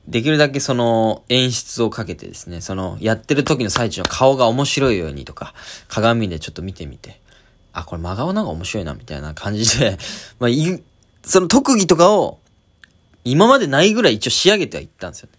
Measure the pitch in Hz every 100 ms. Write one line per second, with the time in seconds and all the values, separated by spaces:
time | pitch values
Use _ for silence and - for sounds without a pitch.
0 | - 117 135 151 143 139 - 123 117 113
1 | 110 - - 127 127 117 - - 110 -
2 | 87 80 - 85 85 87 - 95 92 -
3 | 110 113 - 151 - 139 117 - 113 -
4 | 87 - 131 135 117 127 143 139 135 98
5 | 80 69 - - - - - - _ 110
6 | 113 117 101 80 - - 92 - 76 -
7 | - - _ _ _ _ _ - 85 85
8 | 85 98 165 202 147 80 98 110 80 -
9 | - 73 76 76 101 107 113 120 110 92
10 | - - - - 120 131 165 175 _ _
11 | _ _ - 190 175 240 269 226 180 165
12 | 180 208 127 - _ _ _ _ - _
13 | _ _ 123 147 226 269 165 135 202 214
14 | 180 107 127 - 185 208 160 73 - _
15 | 90 - -